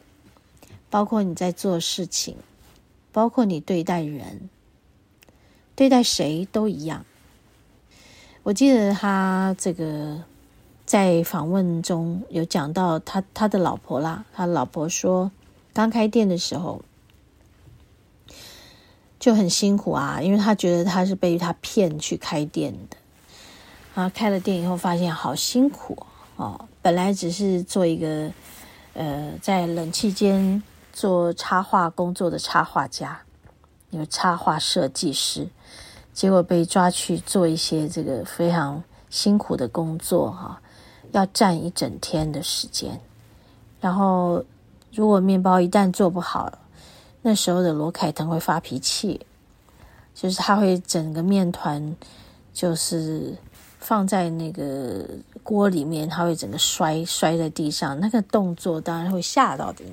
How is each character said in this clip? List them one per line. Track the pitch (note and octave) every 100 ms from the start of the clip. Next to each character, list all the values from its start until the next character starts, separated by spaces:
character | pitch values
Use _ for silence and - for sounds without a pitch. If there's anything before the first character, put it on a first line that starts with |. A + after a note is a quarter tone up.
| _ _ _ _ _ _ - - -
包 | G#3
括 | G#3 G#3+
你 | F#3+
在 | E3 F3+
做 | E3+ G3 E3+
事 | - - E3+
情， | - - - - _ - _ _ _ _
包 | G#3+ A3+
括 | B3+
你 | G#3+ D#3
对 | - F3+
待 | D#3+ F3
人， | D3+ C#3+ - G2+ F#3 _ _ _ _ _ _ _ - _ _ _ _
对 | - C4+
待 | B3
谁 | A#3 - D3 D#3+ F#3+
都 | G#3+ G#3+
一 | D#3 D#3
样。 | D3 - _ _ _ _ _ _ _ _ _ - - - -
我 | G3+
记 | G3 C#4
得 | B3 G3+
他 | G3+ G3+ G3 F#3+ F#3 F#3+ F#3
这 | F#3+
个 | F3 D#3 D3+ D3+ D3+ - _ _ _ _ _
在 | - G#3 F#3+ E3+
访 | E3+ E3+ D#3
问 | F#3+ F3+ E3
中 | E3+ E3+ E3 F3 -
有 | E3
讲 | E3 F#3 F#3+
到 | F3+ F3+ D#3+
他， | - G3 -
他 | - G#3+
的 | G3+
老 | E3 -
婆 | - C3+
啦， | D#3 G3+ -
他 | -
老 | F3 D#3+
婆 | B2 E3 D#3
说 | - F#3 F#3 F#3+ - _ _ _
刚 | - A3+
开 | A3+ G#3+
店 | A#3 G3+
的 | E3+
时 | - -
候 | E3+ - - _ _ _ _ _ _ _ - - - _ _ _ - - - - - - _ _ _ _
就 | B3+
很 | A3 F3+
辛 | - G3+ G3+
苦 | F3+
啊， | D3 C#3 C#3+
因 | F3
为 | G3+
他 | G#3
觉 | G3+ F3 F3
得 |
他 | F3+ F#3 F#3+
是 |
被 | F#3+ F3+ E3+
他 | E3+ -
骗 | - A3+ F3 D3+
去 | - E3+
开 | - D3+
店 | D3+ E3 C#3+ - G2+
的。 | - _ _ _ - - - - - -
啊， | - F#3
开 | - G#3+
了 | F#3+
店 | F#3+ F3+
以 | F3
后 | F3
发 | F3+ F3
现 | F3
好 | D#3 -
辛 | D3+ - B3 C#4+
苦 | D4 - - - - - -
哦， | G#2+ - - _
本 | F3+
来 | F3 F#3+
只 | G3 E3+
是 | F3+ G3 F3+
做 | F3+ G3 E3+
一 | E3
个， | D#3+ D#3 D3+ - - - - - -
呃， | - D#3 C#3+ D3+ D#3+
在 | - F#3+ E3+
冷 | E3+ D#3+
气 | - G#3+
间 | F#3 G3+ G3 F#3+ G3+ - - -
做 | - G3+ F3+ F3
插 | E3+ - F#3
画 | F#3+ G3 E3+
工 | - F3+
作 | F3 F3
的 | D#3+
插 | - E3+
画 | E3 E3 -
家， | - C#3+ D#3 - _ - _ _ _ _
有 | D#3+ D3+
插 | - F3+ E3+
画 | F3+ D#3
设 | - F#3 D3
计 | - D#3+
师， | C3+ - - E3 - - - - - -
结 | - F#3+
果 | F#3
被 | F3 F3
抓 | E3 G3 F3+
去 | - - E3+
做 | - G3 E3+
一 |
些 | E3 - D#3+ D#3
这 | E3+
个 | D3+ B2+
非 | - - E3+
常 | E3+ C#3+ D3+ - - -
辛 | - G3+ G#3
苦 | -
的 | - A#2+
工 | E3+ D#3+ D#3+
作 | - F3 C#3+
哈， | F3+ F#3+ F3+ - - - - -
要 | G#3 G3
站 | - G3 E3
一 | E3
整 | - C3+ -
天 | - D#3+ D#3
的 | C#3+
时 | - - -
间。 | - - - - - - - _ - - -
然 | F#3+
后 | F#3 G3 F3+ F3 F3 - _ _ - _
如 | - G#3+
果 | G3
面 | G3 F#3+
包 | F#3 F#3
一 | F3
旦 | G#3 F#3+
做 | F3+ F#3
不 | F3
好， | - - - - - - - - - _
那 | A#3
时 | G#3 -
候 | F3+
的 | F3+
罗 | D3+ D#3
凯 | - D#3+
腾 | - D#3+
会 | E3
发 | - E3
脾 | - C3
气， | - - G3+ - - _ _ _ _ _ - - -
就 | - F#3
是 | F#3
他 | - G#3
会 | G3 F3+
整 | - E3+ D#3+
个 | D#3
面 | F3+ G3 F3
团 | - E3 D3 D3+ E3+ - - - - _
就 | - F3+
是 | D#3+ - E3+ D#3 D#3 C3+ F3+ - - - -
放 | - A3 F#3+
在 | G3 E3+
那 | E3 D#3+
个 | - C#3+ C3+ B2 F#2+ - - - -
锅 | - G#3 G3+
里 | F3
面， | C#3+ D#3 D#3+
他 | D#3+
会 | E3+
整 | D#3+ G2
个 | D#3
摔， | - - E3+ D#3+
摔 | E3 - D#3 E3
在 | D#3+
地 | - D3+
上， | D3 D3 C#3
那 | G#3
个 | A#3
动 | G3 G#3+ F#3 E3+
作 | F#3+ D#3+
当 | E3+ E3
然 | F3
会 | F#3
吓 | - - A#3 C3+
到 | - F2 F#2